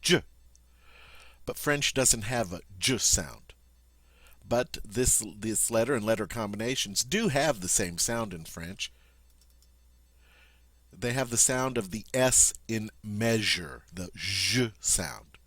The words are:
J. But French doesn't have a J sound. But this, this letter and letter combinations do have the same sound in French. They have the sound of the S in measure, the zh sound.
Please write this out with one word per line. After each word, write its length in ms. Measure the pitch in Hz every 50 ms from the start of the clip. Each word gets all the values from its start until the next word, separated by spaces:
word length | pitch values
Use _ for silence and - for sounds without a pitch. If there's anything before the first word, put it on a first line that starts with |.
J. 220 | - - 175 160 - - - - - - - - - - - - - - - - - - - - - - - - -
But 120 | - 120
French 360 | - - 147 147 143 123 - -
doesn't 300 | - 131 120 - 120 104
have 300 | 107 127 123 113 90 87
a 80 | 85 - - 98
J 200 | 95 87 - 131
sound. 560 | 107 - - - - 90 71 60 55 - - - _ _ _ _ _ _ _ _ _ _ _ _ _ - - - - -
But 320 | - 117 120 127 - - - -
this, 400 | 107 101 110 127 120 - - 110 107 82
this 320 | 107 101 110 110 98 - -
letter 240 | 117 113 113 120 143
and 120 | 123 104
letter 220 | 107 113 101 107
combinations 760 | 92 - 117 110 104 101 101 110 120 135 131 - 104 98 - -
do 240 | 120 135 208 233
have 340 | 208 131 139 139 160 143 107
the 60 | 90
same 300 | 87 - - 107 87 85
sound 360 | 85 - - 117 117 117 107 90
in 120 | 85 80
French. 460 | - - - - - 98 - - - - _ _ _ _ _ - _ - - - - - - - _ _ _ _ _ _ _ _ _ _ - - _ - - - - - _ _ _ _ _ _ _
They 220 | - - 95 120 120
have 160 | 117 135 120
the 80 | 117
sound 400 | 113 - - 131 127 127 131 127
of 140 | 120 107 92
the 140 | 90 110 101 - -
S 400 | 127 127 127 123 - - - - - -
in 220 | - 113 113 107 110 - - -
measure, 800 | 107 104 104 110 117 113 113 104 98 - - 87 73 65 62 - _ -
the 160 | - - - -
zh 540 | - - 95 95 95 92 92 104 123 127 113 104 -
sound. 580 | - - - - 92 76 64 55 - - _ - _